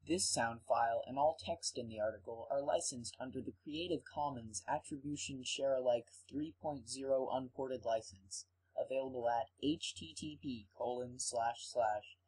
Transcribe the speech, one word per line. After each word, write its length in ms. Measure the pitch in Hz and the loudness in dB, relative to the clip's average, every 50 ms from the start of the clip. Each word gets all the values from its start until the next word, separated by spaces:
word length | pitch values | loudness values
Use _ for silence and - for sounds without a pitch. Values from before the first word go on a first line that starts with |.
| - - | 2 2
This 160 | 160 185 - | 2 2 4
sound 340 | - - - 117 117 117 117 - | 2 4 4 4 2 2 -2 2
file 360 | - 120 117 120 117 117 113 - | 4 6 6 6 6 4 2 0
and 120 | - 127 139 | -2 0 4
all 180 | 143 156 165 - - | 4 4 4 2 -2
text 320 | - 170 165 - - - | -4 -4 -2 -2 -4 -4
in 120 | 131 120 113 | -4 -6 -4
the 120 | 110 110 | -2 0
article 460 | 104 110 110 104 95 117 117 113 113 - | 0 0 0 -2 -8 -8 -8 -8 -4 0
are 120 | - 139 143 | 0 0 2
licensed 520 | 143 - 175 - - - 120 120 - - - | 2 2 2 2 0 -4 -4 -8 -8 -6 -6
under 220 | 131 131 127 131 123 | -8 -6 -4 -6 -6
the 100 | - 120 _ _ | -6 -10 _ _
Creative 420 | 160 147 156 170 175 170 143 - | -8 -4 -4 0 0 0 -2 -2
Commons 580 | - - 156 147 143 135 120 113 113 107 - - | -6 -4 -2 -2 -2 -2 -4 -8 -8 -10 -8 -4
Attribution 760 | - 135 151 - - 156 143 135 147 147 143 - - 143 131 127 | -2 -2 -2 -2 -4 -10 -8 -6 -6 -6 -4 -4 -6 -6 -6 -4
Share 300 | - - - 135 135 135 | -4 -2 0 2 2 2
Alike 320 | 131 127 123 120 120 117 - - - - - | 4 4 4 4 4 2 -4 -18 -20 -18 -8
three 240 | 123 139 151 160 - _ - | -4 -4 -4 -4 -6 _ -6
point 260 | 156 147 139 113 117 | -4 -4 -4 -6 -8
zero 400 | 127 135 135 135 135 131 131 - | -6 -4 2 2 4 4 4 2
Unported 540 | - 131 131 127 _ - 135 131 131 123 123 | 0 0 -2 -2 _ -6 -4 -2 -4 -4 0
License, 600 | 117 113 113 110 - 101 98 - - - - - _ _ _ _ _ _ - | 2 2 2 0 -2 -16 -18 -16 -12 -12 -12 -12 _ _ _ _ _ _ -4
available 500 | - - 131 135 135 131 127 127 117 117 | -2 0 0 0 0 0 -2 0 2 4
at 200 | 117 117 117 - _ _ - | 4 4 2 0 _ _ 0
H 320 | 139 156 190 - - - | 0 0 0 -2 -6 -6
T 180 | - - 160 156 | -6 -10 -10 -10
T 220 | - - 151 151 147 | -8 -8 -8 -8 -6
P 280 | - 143 123 113 104 _ _ | -6 -6 -6 -6 -8 _ _
colon 420 | - 117 120 123 123 123 123 123 131 | -4 -2 -2 0 -2 -4 -6 -6 -6
slash 480 | - - 123 117 113 117 117 - - | -4 -2 0 2 2 2 0 -2 -8
slash 520 | - - 123 117 107 107 104 104 - - _ _ | -4 2 2 4 4 4 0 -2 -8 -20 _ _